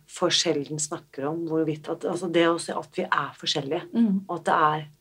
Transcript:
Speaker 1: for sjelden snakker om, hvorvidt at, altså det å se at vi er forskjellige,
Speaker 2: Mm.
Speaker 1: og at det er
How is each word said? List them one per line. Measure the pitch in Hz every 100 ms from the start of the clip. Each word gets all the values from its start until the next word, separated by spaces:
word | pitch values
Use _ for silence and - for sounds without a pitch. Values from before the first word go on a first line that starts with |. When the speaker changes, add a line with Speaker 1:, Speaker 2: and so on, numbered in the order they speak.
| -
Speaker 1:
for | - 180
sjelden | - 175 147 139 151
snakker | - 165 - - 139
om, | 165 165
hvorvidt | 160 156 151 -
at, | 165 -
altså | 170 180
det | 170 170
å | 170
se | -
at | - - -
vi |
er | - - 139 -
forskjellige, | 165 151 135 170 -
Speaker 2:
Mm. | 226 226 196 -
Speaker 1:
og | 170
at |
det | 185
er | 170 156 156 151 -